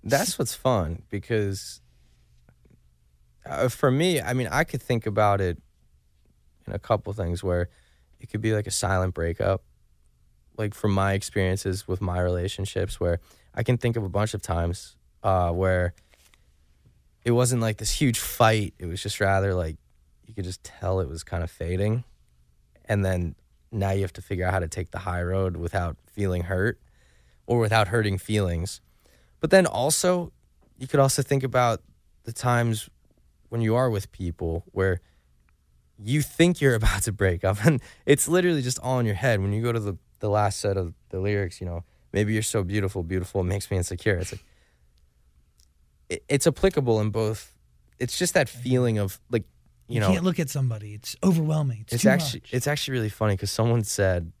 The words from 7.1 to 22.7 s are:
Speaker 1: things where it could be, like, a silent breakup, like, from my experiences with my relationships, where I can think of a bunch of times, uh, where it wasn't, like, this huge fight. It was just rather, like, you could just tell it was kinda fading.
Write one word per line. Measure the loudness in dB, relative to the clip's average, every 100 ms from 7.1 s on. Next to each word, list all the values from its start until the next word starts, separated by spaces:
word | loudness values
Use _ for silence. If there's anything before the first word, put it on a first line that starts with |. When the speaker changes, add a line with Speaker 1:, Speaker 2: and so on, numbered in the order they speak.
Speaker 1:
things | -6 -4 -2
where | 0 0 -2 _ _ _ _ _
it | -10
could | -4
be, | -2
like, | -2 -2
a |
silent | -4 0 0 0
breakup, | -2 -4 0 0 0 _ _ _ _ _ _ _ _ _ -6
like, | -6
from | -2 0
my | 2 2
experiences | 0 -2 -2 0 0 -2 -6 -4
with | -4
my | -2 0
relationships, | 0 0 -2 -4 -6 -4 -4 -2
where | -2 -2 -4 -20 _
I | -6
can | -2 0
think | 0 -2
of |
a | -2
bunch | -2 -2
of | -4
times, | -4 -2 -2 -4 -10 _ _ _
uh, | 0 2 2
where | 0 2 2 0 -4 _ _ _ _ _ _ _ _ _ _ _ _
it | 0
wasn't, | 2 4 2
like, | 0 -2
this | -4
huge | 0 0 0
fight. | -6 4 4 4 -2 -6
It | -10
was | -8
just | -8 0
rather, | 2 2 2
like, | 0 -2 -6 _ _ _ _ -16
you |
could | -10
just | -8 -10
tell | -16 -8 -4 -2
it | -2
was | -8
kinda | -8 -6 -6
fading. | -6 -4 0 0 0 -4 _ _ _ _ _ _